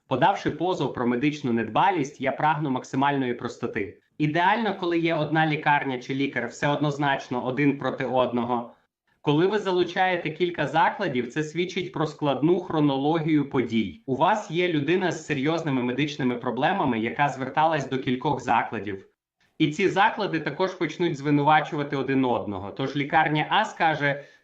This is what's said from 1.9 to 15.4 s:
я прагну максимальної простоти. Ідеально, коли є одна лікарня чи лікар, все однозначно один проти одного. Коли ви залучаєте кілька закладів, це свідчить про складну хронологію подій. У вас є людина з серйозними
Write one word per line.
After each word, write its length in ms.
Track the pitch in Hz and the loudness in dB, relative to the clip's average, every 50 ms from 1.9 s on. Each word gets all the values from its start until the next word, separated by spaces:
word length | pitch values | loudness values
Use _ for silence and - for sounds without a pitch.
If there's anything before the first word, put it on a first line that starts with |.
| 190 165 135 - - - | 2 0 -2 -4 -6 -4
я 100 | 127 135 | -4 -4
прагну 380 | - - 151 151 156 151 156 139 | -2 0 0 0 0 0 0 -2
максимальної 640 | 127 127 - - - 135 139 143 143 135 131 123 120 | -2 -4 -4 -4 -2 0 2 2 2 2 0 0 -2
простоти. 680 | - 120 113 - - 123 113 - 113 98 90 - - _ _ _ - | -4 -4 -8 -6 -6 -6 -4 -4 -4 -6 -6 -8 -16 _ _ _ -2
Ідеально, 580 | 151 151 147 170 175 190 214 233 226 202 190 - | -2 0 2 2 2 4 2 2 0 -2 -2 -2
коли 200 | 180 170 170 170 | -2 -2 0 0
є 160 | 165 165 165 | 0 0 0
одна 320 | 151 151 - 156 160 160 156 | 0 0 0 2 2 2 2
лікарня 520 | 147 151 - 151 147 143 139 135 127 123 | 0 0 2 2 2 2 2 -2 -4 -4
чи 160 | - - 131 | -4 -6 -2
лікар, 320 | 135 139 139 - 127 117 117 | -2 -2 -2 -2 -4 -4 -4
все 200 | - - - 147 | -4 -2 0 0
однозначно 800 | 147 143 147 147 139 143 147 143 139 135 - - 127 123 107 | 0 2 0 -2 0 0 0 0 0 0 -2 -4 -4 -4 -2
один 320 | 127 127 143 147 143 135 139 | -2 0 2 2 2 2 2
проти 280 | 135 127 123 - 135 | -2 -4 -4 -4 -4
одного. 680 | 117 127 127 123 117 117 120 117 120 123 117 120 - - _ _ _ _ _ _ _ _ _ | 0 2 2 2 2 0 -2 0 0 -2 -2 -2 -6 -14 _ _ _ _ _ _ _ _ _
Коли 260 | _ 151 147 151 180 196 | _ 0 2 4 4 4
ви 120 | 220 208 | 2 0
залучаєте 680 | 180 190 180 180 175 170 - 202 185 185 180 170 - 151 | 0 0 2 2 0 0 2 2 2 2 2 0 -2 -6
кілька 380 | 151 - 175 175 170 - 147 127 | -2 0 -2 -2 0 -2 -2 0
закладів, 600 | 143 160 180 214 214 - 202 160 123 123 117 120 | 2 2 2 2 2 0 -2 -2 0 -2 -2 -2
це 160 | - 156 151 | -4 -4 -4
свідчить 480 | 151 156 165 185 175 - 190 175 - | -4 -2 -2 -2 -2 -2 -4 -6 -6
про 160 | - 143 156 151 | -4 -4 -4 -4
складну 520 | - - 151 143 135 123 147 165 185 190 | -2 -2 0 0 2 2 4 4 4 2
хронологію 880 | 180 - 165 156 151 143 135 135 139 147 170 165 151 165 156 147 131 131 | 0 -2 0 2 4 4 2 2 2 2 2 2 2 2 2 2 2 2
подій. 540 | - 135 113 113 113 113 98 92 78 - - | 0 0 0 2 0 0 0 0 -4 -10 -6
У 100 | 135 127 | -4 0
вас 360 | 127 160 185 214 214 208 - | 2 2 2 2 2 -2 -4
є 160 | 156 170 180 180 | -2 0 0 2
людина 440 | 160 147 135 156 175 196 190 165 | 0 0 2 2 2 2 2 0
з 140 | 147 - - | -2 -4 -4
серйозними 580 | - 151 135 | -4 -4 -2